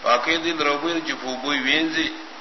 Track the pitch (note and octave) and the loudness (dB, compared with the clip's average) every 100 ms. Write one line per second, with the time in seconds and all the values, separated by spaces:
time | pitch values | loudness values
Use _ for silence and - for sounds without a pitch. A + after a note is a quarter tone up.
0 | A#2 A#2+ D#3+ E3 E3 D#3+ C#3+ C#3+ E3 E3+ | 4 2 4 0 0 2 2 2 0 -2
1 | D#3+ C3 B2+ B2+ C3+ C#3+ C3 D3 D#3+ D#3+ | -4 -6 -4 -4 -2 -2 2 2 2 0
2 | D3+ - - - | -2 -4 -14 -14